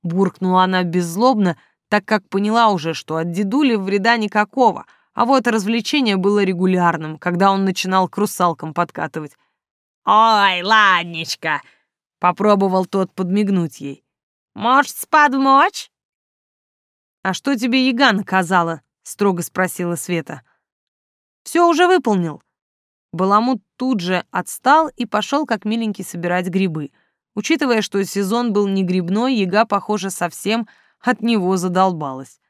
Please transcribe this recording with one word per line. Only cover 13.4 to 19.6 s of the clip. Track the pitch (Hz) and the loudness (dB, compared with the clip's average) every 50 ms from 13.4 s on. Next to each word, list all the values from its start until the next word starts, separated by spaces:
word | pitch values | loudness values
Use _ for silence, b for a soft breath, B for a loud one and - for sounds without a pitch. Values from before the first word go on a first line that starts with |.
| 214 196 202 185 170 160 - - | 0 2 0 0 0 -2 -6 -10
ей. | 143 139 135 _ _ _ _ _ _ _ _ _ _ _ _ | -14 -14 -14 _ _ _ _ _ _ _ _ _ _ _ _
«Может, | - 196 233 254 277 277 - - | -6 0 2 4 2 2 0 -4
сподмочь?» | - - _ - 302 294 285 254 269 269 269 269 269 311 - - - - _ _ _ _ _ _ _ _ _ _ _ _ _ _ _ _ _ _ _ _ _ _ _ _ _ _ _ _ | -14 -6 _ 4 4 4 4 2 2 2 4 4 4 4 2 0 -8 -16 _ _ _ _ _ _ _ _ _ _ _ _ _ _ _ _ _ _ _ _ _ _ _ _ _ _ _ _
«А | 190 180 | -6 -6
что | - _ 277 285 | -4 _ -2 -2
тебе | 226 220 247 233 262 254 | 0 0 0 2 2 2
яга | 262 254 233 277 254 208 | 2 2 2 2 2 2
наказала?» | 190 202 - 190 190 180 160 190 180 170 165 165 151 _ _ _ _ | 0 -2 0 0 0 0 2 2 0 0 0 -4 -8 _ _ _ _
строго | _ - - - 202 202 185 170 | _ -18 -6 -2 0 0 0 -2
спросила | 170 - _ 190 | -6 -6 _ -4